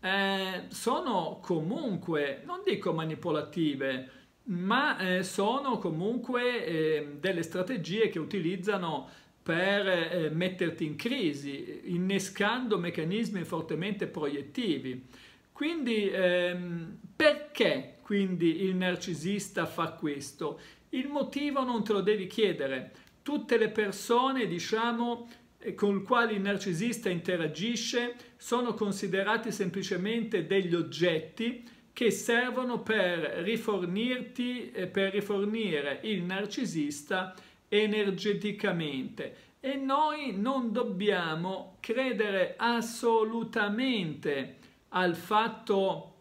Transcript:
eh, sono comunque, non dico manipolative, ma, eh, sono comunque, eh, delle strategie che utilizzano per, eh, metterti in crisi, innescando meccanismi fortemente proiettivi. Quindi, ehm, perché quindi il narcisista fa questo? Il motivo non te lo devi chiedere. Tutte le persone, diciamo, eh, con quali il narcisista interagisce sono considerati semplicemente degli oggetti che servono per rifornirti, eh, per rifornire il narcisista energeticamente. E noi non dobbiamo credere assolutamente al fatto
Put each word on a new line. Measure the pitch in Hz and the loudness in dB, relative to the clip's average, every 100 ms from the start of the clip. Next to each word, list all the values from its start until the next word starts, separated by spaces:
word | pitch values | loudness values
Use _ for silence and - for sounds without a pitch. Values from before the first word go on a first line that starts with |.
eh, | 190 196 196 196 190 180 - | 0 2 2 0 -2 -6 -8
sono | - - 285 349 202 160 - | -4 0 0 2 0 0 -6
comunque, | - 170 156 269 285 170 - 160 143 - - | -2 0 0 -2 -2 -4 0 0 0 -2 -8
non | 359 | -4
dico | 403 - 190 | 0 0 0
manipolative, | 160 160 151 175 151 147 - 160 135 135 131 131 - - _ | 0 -2 -2 0 -2 -2 0 0 2 0 -2 -6 -16 -20 _
ma, | - 175 185 240 294 240 | -6 -4 2 2 2 0
eh, | 185 185 | 0 0
sono | 180 - 202 254 277 233 | 0 0 2 2 0 0
comunque, | 180 160 190 247 233 247 247 240 | 0 -2 -2 -2 -2 0 2 0
eh, | 180 165 156 151 147 147 | -2 2 2 2 0 -4
delle | 170 175 | -2 0
strategie | 165 180 180 254 156 202 220 | -2 -2 -2 -2 -2 2 2
che | 170 | 2
utilizzano | 156 202 165 185 180 196 170 147 - - - _ | -2 -2 0 -2 0 0 0 -4 -6 -18 -20 _
per, | - 165 185 202 196 | -2 2 4 2 4
eh, | 180 165 175 156 | 2 2 0 0
metterti | 156 180 180 170 160 | 0 -2 0 -2 0
in | 160 147 | -4 -2
crisi, | 233 277 180 139 143 139 - - | -2 0 0 -2 -6 -8 -10 -10
innescando | - 175 185 196 190 - 202 240 254 208 | -4 0 2 2 0 0 0 2 2 0
meccanismi | 175 170 160 208 226 196 | 0 -2 0 0 0 -2
fortemente | 156 170 160 156 190 208 160 | -4 -4 -2 -2 -2 -2 -4
proiettivi. | - 143 143 139 - 226 139 123 127 - - - - _ | -2 -4 -4 -6 -4 0 0 -2 -8 -12 -20 -20 -20 _
Quindi, | - 294 339 254 220 202 | -4 -2 0 0 2 2
ehm, | - 180 180 175 180 175 170 165 - - | 2 4 4 2 -2 -4 -6 -8 -14 -18
perché | - 311 294 - - 208 139 131 - | 4 4 4 -4 2 4 4 -4 -16
quindi | - 202 196 180 170 165 | -2 2 2 4 4 4
il | 190 | 2
narcisista | 185 185 180 185 160 160 202 - - 160 | 2 2 0 -2 -4 -2 -2 -2 -4 -4
fa | - 165 | -2 -4
questo? | - 156 139 - - 156 - - - _ | -2 -4 -4 -8 -6 -6 -6 -14 -20 _
Il | 254 285 | -4 -2
motivo | 285 262 277 294 277 | -2 -2 -2 0 0
non | 254 233 | 0 0
te | - | 2
lo | 208 | 2
devi | 190 208 185 | 4 2 0
chiedere. | - 208 160 135 131 - - - _ | 2 2 2 -2 -4 -6 -16 -20 _
Tutte | - 294 - 233 | -4 -4 2 2
le | 214 | 4
persone, | 214 208 190 - 233 262 262 214 | 2 -2 -2 2 2 4 0 -2
diciamo, | 170 - 220 233 233 240 233 - - - _ | -2 -2 0 0 0 -2 -2 -8 -18 -20 _
eh, | - | -10
con | - 202 196 | 0 2 2
quali | 196 240 233 | 2 4 4
il | 214 | 2
narcisista | 196 196 208 160 233 226 - | 0 0 0 0 0 0 -2
interagisce | 175 165 180 156 156 214 233 - 247 240 240 - - | -2 0 0 0 -2 -2 -2 0 0 -2 -6 -16 -18
sono | - 247 247 | -2 0 0
considerati | 220 208 196 196 180 196 226 233 | 0 -2 0 0 0 2 0 0
semplicemente | - 185 180 185 180 190 233 226 202 156 | -2 -2 -2 -2 -2 0 0 0 0 2
degli | 196 180 | 2 4
oggetti | 170 147 139 175 160 156 - 226 - - - - | 0 0 2 2 2 -2 -4 -4 -4 -12 -20 -18
che | - 240 | 2 2
servono | - - 233 254 247 247 233 | 2 2 2 2 0 -2 -2
per | - 220 180 175 151 175 | 0 2 4 2 -2 -2
rifornirti, | 175 226 - 202 180 185 240 247 - - 247 247 - | 0 0 0 -2 0 -2 0 -2 -6 -4 -4 -4 -6
eh, | - 185 | -6 -4
per | 196 196 | 0 2
rifornire | 196 196 202 208 220 214 151 143 135 | 0 0 0 0 0 0 0 0 -4
il | 220 202 | -2 -2
narcisista | 175 190 202 214 226 160 147 143 - - - - - - _ | 0 -2 -4 -4 -2 0 -2 -4 -2 -2 -2 -8 -20 -20 _
energeticamente. | 208 214 214 202 185 214 202 208 208 208 175 156 135 127 - 151 - - _ | 2 4 2 2 0 0 0 -2 -2 0 0 -2 -4 -6 -8 -10 -12 -20 _
E | 262 269 | -4 -2
noi | 269 277 311 302 277 190 | 2 4 4 2 -4 -2
non | 220 269 233 | 0 0 0
dobbiamo | 214 220 185 208 185 170 160 175 190 - - | 0 0 0 2 2 2 -2 -2 -4 -8 -14
credere | - 226 262 208 208 196 175 - | -4 0 0 0 0 2 0 2
assolutamente | 226 233 226 - 240 226 214 233 220 226 208 208 262 233 165 147 160 139 127 - - _ _ | 0 2 0 0 4 4 4 0 -2 0 0 2 2 2 0 -2 -2 -2 -4 -10 -20 _ _
al | 180 180 170 | 2 2 2
fatto | - 214 226 226 - 196 190 165 - - | 2 2 2 -2 0 2 4 0 -6 -20